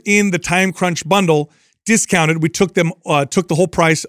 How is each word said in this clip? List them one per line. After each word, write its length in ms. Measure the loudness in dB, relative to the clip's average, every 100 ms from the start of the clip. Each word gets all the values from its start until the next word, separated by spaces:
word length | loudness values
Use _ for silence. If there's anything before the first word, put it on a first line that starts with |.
| 0
in 260 | 2 2
the 80 | -2
Time 340 | -2 0 0
Crunch 360 | -2 -4 -4 0
Bundle, 420 | 0 2 2 0 _ _ _ -2
discounted. 560 | 0 0 0 0 0
We 60 | -2
took 240 | -2 -2 0
them, 180 | -2 -4 -2
uh, 180 | -2 0
took 240 | -2 -2
the 60 | 0
whole 120 | -2
price, 360 | 2 2 2